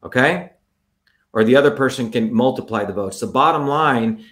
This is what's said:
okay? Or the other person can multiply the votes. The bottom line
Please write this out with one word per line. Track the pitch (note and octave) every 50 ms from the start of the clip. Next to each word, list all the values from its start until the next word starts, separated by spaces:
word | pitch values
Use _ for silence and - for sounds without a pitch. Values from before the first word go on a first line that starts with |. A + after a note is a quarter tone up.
okay? | - - - B2+ C3 D3+ F3 F3+ F3+ - _ _ _ _ _ _ _ _ _ _ _ _ _ _ _ _
Or | - A2+ A2
the | A2 B2+
other | C#3 C#3 -
person | - B2+ C3+ B2+ B2+ - A#2+ A2
can | A2+ A#2+ A2+ G#2+ -
multiply | A2 B2 C3 - - - - A2 G#2+ G#2
the | G2
votes. | F#2 G2+ G2 F#2+ - -
The | A#2+ G2+
bottom | F#2+ C3 C#3+ E3 D#3+ D3+ C#3+ C#3
line | C#3+ D#3 D#3 D3 C3 A#2 A2+ A2+ A2 - - -